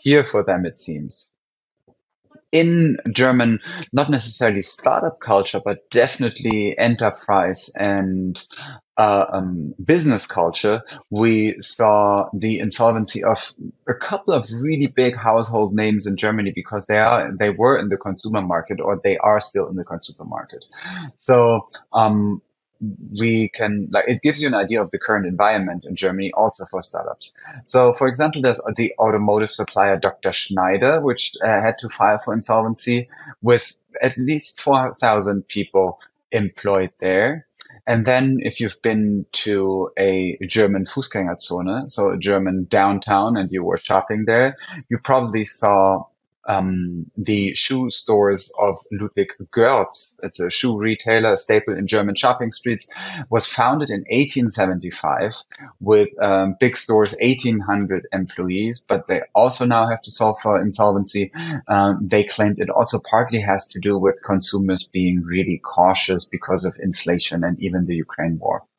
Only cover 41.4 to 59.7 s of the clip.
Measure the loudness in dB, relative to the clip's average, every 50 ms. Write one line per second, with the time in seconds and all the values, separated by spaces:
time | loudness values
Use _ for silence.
41.4 | -8 -8 -6 -6 -4 -4 -4 -6 -6 -8 -4 -2 0 0 0 0 0 0 0 2
42.4 | 0 0 -2 -4 -2 0 2 2 4 4 2 0 0 0 2 2 2 2 0 0
43.4 | -2 -2 -4 -4 -2 -2 -2 -4 -2 0 0 0 0 0 -4 -2 0 2 4 4
44.4 | 4 2 0 -6 -14 -16 -16 -16 -8 -6 -6 -6 0 2 2 2 2 0 -2 -4
45.4 | -4 -4 -4 0 2 4 4 6 6 4 4 0 -2 -8 _ _ _ _ _ _
46.4 | _ -4 -2 -2 -2 -2 -2 -4 -4 -6 -6 -8 -10 -10 _ -8 -2 0 0 0
47.4 | 0 -2 -2 -4 -4 -2 -2 -2 -2 -4 -4 -6 0 2 4 4 6 4 2 0
48.4 | -2 -6 -2 0 0 0 0 -4 -8 _ -8 -8 -8 -4 -2 -2 -2 -2 -4 -12
49.4 | -18 -6 0 2 4 4 4 2 0 -2 -6 -12 -16 -16 _ _ -12 -12 -8 -6
50.4 | -6 -4 -2 -2 -2 0 -2 0 -2 -2 -2 -2 0 2 2 4 4 4 2 2
51.4 | 2 2 2 2 2 0 -4 -4 -2 0 0 0 0 0 -2 2 2 2 2 2
52.4 | -2 -6 -6 -6 -4 -4 -4 -4 -6 -14 -16 -14 -14 -12 -12 -12 -6 -2 0 0
53.4 | 0 -2 0 0 2 2 2 0 -2 -2 -4 -6 -4 -2 0 2 2 2 0 0
54.4 | 0 0 2 0 0 0 0 -2 -6 -8 -10 -6 -4 -2 -2 0 -2 -4 -4 -8
55.4 | -16 _ -20 -20 -20 -20 -18 _ 2 4 4 6 4 2 0 -2 0 2 2 2
56.4 | 2 0 0 2 0 0 0 -2 -2 2 4 4 4 2 0 0 2 2 2 2
57.4 | 0 0 -2 0 -2 -2 -2 -2 0 -2 -2 -4 -4 -4 -4 -4 -4 -6 -6 -6
58.4 | -4 -4 -2 -2 -2 -4 -6 -8 -4 -2 -2 -2 0 -2 -4 -4 -4 0 _ 4
59.4 | 4 4 4 0 0 2